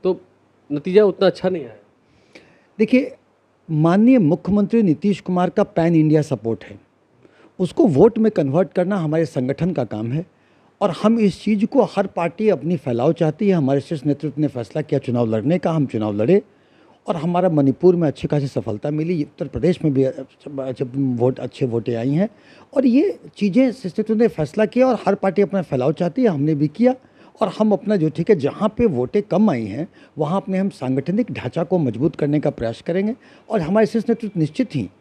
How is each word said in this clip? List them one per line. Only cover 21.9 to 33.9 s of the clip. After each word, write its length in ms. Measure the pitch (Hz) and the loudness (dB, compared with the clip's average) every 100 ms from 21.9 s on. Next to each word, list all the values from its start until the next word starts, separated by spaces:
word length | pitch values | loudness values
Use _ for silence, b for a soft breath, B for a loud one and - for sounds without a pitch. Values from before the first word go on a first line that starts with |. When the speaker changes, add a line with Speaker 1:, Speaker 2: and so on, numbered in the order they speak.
Speaker 2:
आई 160 | 117 123 | -4 -2
हैं। 180 | 147 208 b b b b 294 | 0 -2 b b b b -2
और 100 | 262 | 2
ये 320 | 240 392 - 160 - | 2 2 -2 -14 -4
चीज़ें 360 | 208 180 262 | 0 2 2
शीर्ष 260 | - 185 - | 0 -8 -6
नेतृत्व 240 | 214 220 | -2 0
ने 60 | 233 | 0
फैसला 380 | - 151 - 214 | 0 -4 -2 -2
किया 200 | 240 254 | 2 2
और 120 | 226 - | 2 0
हर 80 | |
पार्टी 280 | 196 196 185 | 0 0 0
अपना 200 | 202 196 | 0 0
फैलाव 300 | 170 135 127 | -4 -2 0
चाहती 300 | 160 175 - | 0 -4 0
है, 60 | 214 | 0
हमने 260 | 156 147 | 2 0
भी 140 | 156 147 | 0 -2
किया। 260 | - 240 254 b b b _ | 2 2 2 b b b _
और 60 | 190 | -4
हम 240 | - 214 | 0 0
अपना 240 | 196 - 208 | 0 0 0
जो, 120 | 156 | 0
ठीक 220 | - 170 | -2 2
है, 60 | 202 | 2
जहाँ 380 | 131 - 208 - | 2 -2 -4 0
पे 80 | 240 | 0
वोटें 360 | 127 123 208 | 2 0 -2
कम 280 | 202 175 214 | 0 2 2
आई 140 | 131 | 2
हैं 240 | 107 110 165 b b - | -4 -6 -10 b b -6
वहाँ 180 | 151 190 | -2 -2
अपने 220 | 196 185 | -2 -2
हम 100 | 196 | -4
सांगठनिक 640 | - 127 131 135 196 247 | -4 -4 -2 -2 -2 -4
ढांचा 320 | 131 - 165 | -6 -6 -6
को 140 | 170 185 | -2 0
मजबूत 380 | 135 107 156 - | 0 0 -4 -2
करने 240 | 147 147 | -2 0
का 100 | 143 | 0
प्रयास 320 | - 117 117 | -2 -6 -6
करेंगे। 320 | - 175 202 247 b b b | -6 -4 -4 -6 b b b
और 100 | 220 | -4
हमारे 260 | 156 208 | 0 2
शीर्ष 180 | 214 | 2